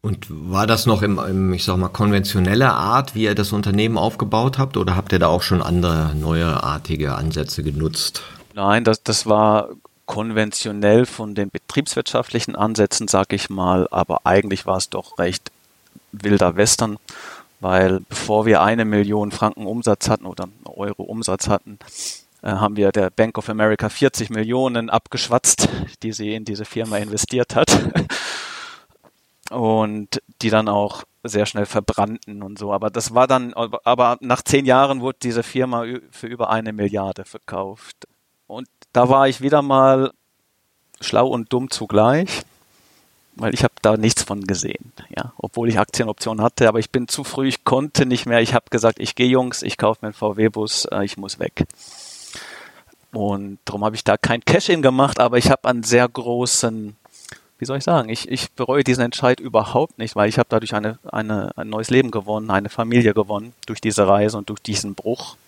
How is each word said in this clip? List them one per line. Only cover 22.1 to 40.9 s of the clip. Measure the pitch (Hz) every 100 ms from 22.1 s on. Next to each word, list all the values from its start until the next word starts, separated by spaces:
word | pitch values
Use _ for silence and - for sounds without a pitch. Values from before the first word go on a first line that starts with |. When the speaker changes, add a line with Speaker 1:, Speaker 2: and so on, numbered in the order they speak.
| - _ _
Speaker 2:
äh, | 95
haben | 98 104 104
wir | 98
der | 101 92
Bank | - 113 113
of | 104
America | 107 110 107 107
vierzig | - 139 - 110
Millionen | 110 110 123 131 120 113
abgeschwatzt, | 113 - 120 - 120 - - - - - -
die | 113
sie | 104 104
in | 110
diese | 110 101
Firma | 107 110 113 104
investiert | 104 104 - 127 120
hat | 120 113
<laughs> | - - - - - - - - - - - _ _ _ _ _ _ -
und | 120 113 110 107 107 101 - _ _
die | 113
dann | 110 107
auch | 101 104 - - _
sehr | 117 104 104
schnell | 104 104
verbrannten | 107 98 110 104 113 - 101
und | 98 101
so. | 104
Aber | 101 107
das | 98 -
war | 113 127
dann, | 131 123
aber | - 117 104 - 120 123 123
nach | 131 123
zehn | - 139 135
Jahren | 127 139 135
wurde | 123 131
diese | 127 117
Firma | 117 127 127 120
ü-, | 117 123 -
für | - 117
über | 117 117
eine | 110 110
Milliarde | 107 101 104 98 92
verkauft. | 95 - - 90 98 101 - - - _ _ _ _
Und | 110 127 _ -
da | 127 123
war | 135 135
ich | 131
wieder | 135 147
mal | 139 135 131 135 135 _ _ _ _ _ _ _ _